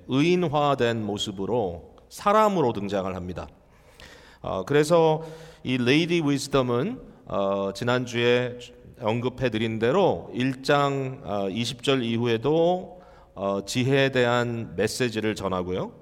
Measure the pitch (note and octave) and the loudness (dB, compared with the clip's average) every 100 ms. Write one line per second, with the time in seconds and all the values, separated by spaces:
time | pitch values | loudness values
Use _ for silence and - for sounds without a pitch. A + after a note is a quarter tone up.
0 | - B2+ D#3 F3+ E3+ D3 D3 C3+ A#2+ A2+ | -4 0 2 2 2 2 2 2 0 0
1 | G#2+ G#2 A2 F#2+ F#2+ A#2+ G2 E2+ - - | -4 -4 -4 -6 -2 -2 -2 -6 -14 -20
2 | - - - G#3 G#3+ F#3+ C3 A2 G2+ G2+ | -20 -4 2 4 4 4 0 0 -2 -2
3 | F#2+ F#2 F2+ E2 D#2 - _ - - - | -2 -6 -8 -10 -12 -18 _ -20 -20 -20
4 | - - - - - F#2 F#2 C#3+ D3+ E3+ | -20 -20 -20 -14 -6 -6 0 2 4 4
5 | D#3+ D#3 D#3+ - - - - B2+ A#2+ C#3+ | 4 2 -4 -16 -20 -14 -4 0 4 4
6 | E3+ E3+ D3 C#3+ - C#3+ B2+ A#2+ E3+ B3 | 4 2 2 0 0 0 2 0 -2 -6
7 | - - - F#2 G2 G2 G2 G2 A#2+ B2+ | -14 -20 -6 -2 0 0 -2 -2 0 0
8 | A#2+ A#2 A#2+ B2 B2 A#2+ - - - - | 0 0 2 2 0 -8 -16 -20 -20 -6
9 | A2 A#2+ A#2+ B2 B2+ G#2+ A2+ A2+ A2+ E3 | -2 0 -2 -2 -2 0 -2 0 2 4
10 | F3 F#2 - - B2+ C3 - C#3+ C#3+ C#3 | 2 0 -4 -4 -2 -2 2 2 4 0
11 | C3+ C3 - G2+ G2 F#2+ A#2 - - C3+ | -4 -8 -6 -4 -2 -2 -4 -4 0 0
12 | A#2 A2+ A#2+ A2+ B2+ D#3+ E3+ F3+ F#3 - | 0 0 0 0 2 2 2 0 -6 -18
13 | - - - - G2 G2 G2 B2 B2+ C#3 | -20 -20 -20 -6 -2 -2 -2 -2 2 2
14 | C3+ B2+ B2 A#2+ A#2+ A#2 G#2 F2+ G#2+ - | 2 4 4 2 0 -4 -8 -2 -2 0
15 | B2 A2 G#2+ G#2 F#2+ F#2 F2+ F#2 G3 - | -2 0 -2 -2 -2 -4 -2 -4 -6 -10